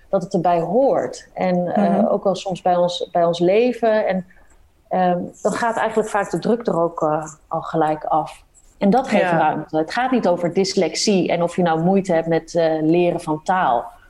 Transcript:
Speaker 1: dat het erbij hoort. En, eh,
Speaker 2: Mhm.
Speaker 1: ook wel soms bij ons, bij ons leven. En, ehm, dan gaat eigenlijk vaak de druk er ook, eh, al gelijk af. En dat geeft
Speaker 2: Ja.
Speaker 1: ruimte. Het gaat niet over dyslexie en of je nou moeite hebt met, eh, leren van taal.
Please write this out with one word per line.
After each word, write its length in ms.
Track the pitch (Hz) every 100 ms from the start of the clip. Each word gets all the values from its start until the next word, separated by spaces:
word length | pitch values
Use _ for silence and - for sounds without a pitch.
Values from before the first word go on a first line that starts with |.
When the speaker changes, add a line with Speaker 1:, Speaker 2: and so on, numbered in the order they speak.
| -
Speaker 1:
dat 140 | 196
het 100 | 190
erbij 260 | 190 175 175
hoort. 680 | 165 214 269 156 123 - -
En, 400 | - 185 180 175 -
eh, 140 | 196
Speaker 2:
Mhm. 160 | 196 -
Speaker 1:
ook 180 | 202
wel 120 | 202 185
soms 260 | 196 175
bij 140 | 185 180
ons, 340 | 175 175 -
bij 120 | 175
ons 160 | 170 170
leven. 680 | 175 208 247 233 226 214 202
En, 180 | 190 - - - _ _ _ -
ehm, 320 | 185 180 180 - -
dan 100 | 220
gaat 260 | - 233 220
eigenlijk 320 | 214 220 214
vaak 200 | 208 190
de 80 | 170
druk 280 | - 233 208
er 140 | 165
ook, 200 | 170 -
eh, 240 | 156 151 156 - -
al 140 | 165
gelijk 420 | 160 165 156 156
af. 400 | - 156 151 - _ _ _ -
En 120 | 196
dat 180 | 240 262
geeft 140 | 208 180
Speaker 2:
Ja. 80 | 165
Speaker 1:
ruimte. 400 | 156 147 151 156
Het 160 | 160
gaat 180 | - 254
niet 160 | 254 190
over 260 | 175 175
dyslexie 800 | 185 190 - 160 - - 190 -
en 120 | 170
of 120 | 170 -
je 60 |
nou 200 | 175 160
moeite 320 | 170 196 190
hebt 140 | 165 165
met, 280 | 165 160 170
eh, 260 | 160 160
leren 400 | 156 170 175 165
van 200 | 156 151
taal. 420 | - 185 156 120 - -